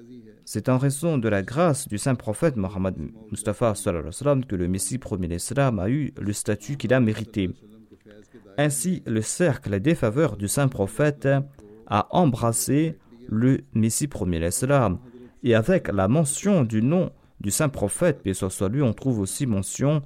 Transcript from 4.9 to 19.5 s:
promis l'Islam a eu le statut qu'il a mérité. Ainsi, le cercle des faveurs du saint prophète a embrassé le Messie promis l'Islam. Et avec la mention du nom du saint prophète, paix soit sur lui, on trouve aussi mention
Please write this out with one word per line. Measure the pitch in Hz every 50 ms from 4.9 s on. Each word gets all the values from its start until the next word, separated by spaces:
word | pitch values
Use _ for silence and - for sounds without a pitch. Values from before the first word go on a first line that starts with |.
| 131 127
promis | - - 110 92 92 80
l'Islam | 85 87 - - 113 139 139 131 117 98
a | 85 101
eu | 127 151 147 - - -
le | - 98 107
statut | - - - 107 - - - 143 139
qu'il | - 104 123
a | 131
mérité. | 127 110 107 107 110 104 - 110 95 90 - - - 104 107 110 110 _ - - _ 110 104 107 104 _ - 117 - - - -
Ainsi, | 147 151 139 - - 185 185 143 -
le | - 113 110
cercle | 110 - - - 180 170 123 - - 101 101 98
des | 98 147 170
faveurs | - - 113 104 135 165 135 104 104
du | 104 98
saint | - - 143 131
prophète | 127 - 101 95 - - 151 151 143 - - 139 139 139 139 139 - - - - - - -
a | - 101 104 - - -
embrassé | - 180 143 120 - 120 117 113 - - - 131 147 160 160 156 - _ _ 120 117 120 -
le | 107 110 120 262 262 - - - -
Messie | 113 110 113 113 - 151 143
promis | - - 104 90 87 82
l'Islam. | 82 85 87 - - - 143 139 123 101 90 - - - - - - - - _ -
Et | 123 113
avec | 110 110 - 190 175 - -
la | 101 98 95 98
mention | 123 160 165 139 - - - 196 208 175 131
du | 110 113 107
nom | 110 131 165 185 170 - - - _ _ _ -
du | - 101
saint | 95 - 165 143
prophète, | 143 - - 101 - - 175 180 143 - -
paix | 98 95
soit | - 98 95
sur | - - 101 95
lui, | 110 143
on | 147 120 104
trouve | - - 135 123 107
aussi | 98 95 - - 143
mention | 127